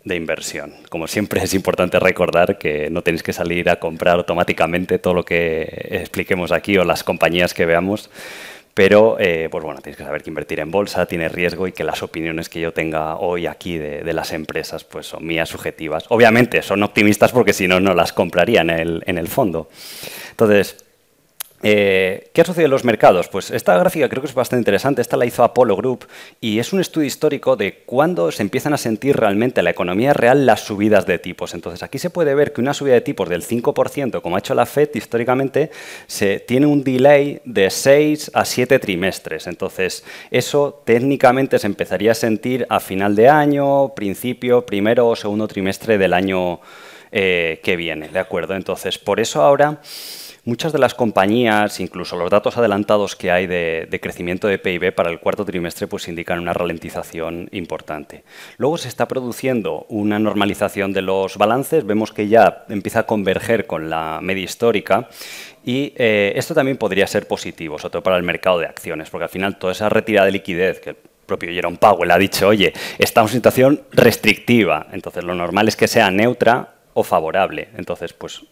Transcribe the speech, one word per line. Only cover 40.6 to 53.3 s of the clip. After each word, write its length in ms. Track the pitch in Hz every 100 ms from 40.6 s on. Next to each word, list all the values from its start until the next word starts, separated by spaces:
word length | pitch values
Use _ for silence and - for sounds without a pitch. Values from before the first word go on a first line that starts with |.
| 143 - -
técnicamente 720 | 117 135 135 127 127 143 127
se 80 | 104
empezaría 460 | 95 87 92 104
a 40 | 110
sentir 520 | 117 107 123 127 120
a 100 | 107
final 360 | - 95 101 104
de 140 | 123
año, 640 | 151 147 143 139 139 135 -
principio, 720 | 101 92 123 123 123 123 120
primero 400 | 101 101 120 117
o 80 | 113
segundo 320 | 107 104 110
trimestre 500 | - 95 95 110 107
del 160 | 92
año, 460 | 87 95 95 90 85 - - - - -
eh, 480 | - 95 90 82 80
que 120 | - 90
viene, 340 | 85 78 78
¿de 100 | 87
acuerdo? 340 | 92 92 80
Entonces, 460 | 95 90 92 95 -
por 200 | - 101
eso 220 | 113 151
ahora... 400 | 147 139 147 151 - - - - - - -
Muchas 240 | 117 165
de 60 | 147
las 160 | 123
compañías, 840 | - 120 98 98 117 117 107 104 -
incluso 360 | 90 92 90 90
los 140 | 85
datos 260 | 104 127 120
adelantados 600 | 117 101 101 107 98 -
que 160 | 92